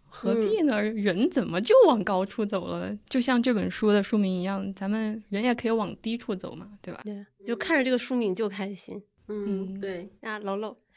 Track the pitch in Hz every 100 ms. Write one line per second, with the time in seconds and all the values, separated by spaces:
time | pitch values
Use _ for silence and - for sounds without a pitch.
0 | _ - 226 233 214 427 311 214 208 226
1 | 202 175 294 302 202 170 226 523 415 233
2 | 190 190 196 - 208 202 180 170 180 208
3 | - 262 240 247 247 220 180 - 214 208
4 | 196 214 196 185 180 196 196 190 196 214
5 | 220 214 - 196 247 240 226 226 185 214
6 | 220 233 - 190 - - 208 208 - -
7 | 208 202 202 _ 202 240 - 320 262 247
8 | - 247 220 185 214 190 196 190 - 190
9 | - _ - 208 202 190 190 196 196 180
10 | 196 - 220 214 202 196 214 - _